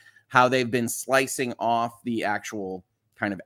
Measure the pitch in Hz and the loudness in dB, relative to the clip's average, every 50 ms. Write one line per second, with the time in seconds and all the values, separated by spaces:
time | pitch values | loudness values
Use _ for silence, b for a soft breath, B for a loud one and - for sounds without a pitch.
0 | b b b b b b - 127 127 123 131 131 123 117 117 123 117 113 - - | b b b b b b 6 6 6 6 6 2 2 0 0 -2 -2 -2 -4 -6
1 | - - 131 135 139 131 - - 131 120 113 - 104 117 117 113 117 117 - - | -2 0 2 2 2 0 -2 -4 -4 -6 -4 -2 0 0 0 0 0 -2 -6 -8
2 | - 120 117 107 80 101 104 104 - - 113 104 98 92 92 92 - _ _ _ | -6 -4 -4 -2 -2 -2 -4 -4 -6 -8 -8 -8 -8 -8 -10 -10 -14 _ _ _
3 | _ _ _ - 110 104 98 85 - | _ _ _ -4 -4 -4 -4 -4 -2